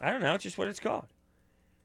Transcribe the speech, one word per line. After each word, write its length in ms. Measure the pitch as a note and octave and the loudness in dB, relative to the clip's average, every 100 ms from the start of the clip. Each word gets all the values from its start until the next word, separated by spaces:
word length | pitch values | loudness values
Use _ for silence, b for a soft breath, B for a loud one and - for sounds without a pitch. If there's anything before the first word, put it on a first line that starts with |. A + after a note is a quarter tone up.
I 80 | D#3 | -2
don't 100 | B3+ | 2
know. 140 | - | 2
It's 100 | F#3+ | 2
just 140 | F#3+ F3 | -2 -2
what 100 | G3 | -2
it's 120 | G3+ | 0
called. 260 | - A3 - _ _ _ _ _ _ _ | -2 -2 -4 _ _ _ _ _ _ _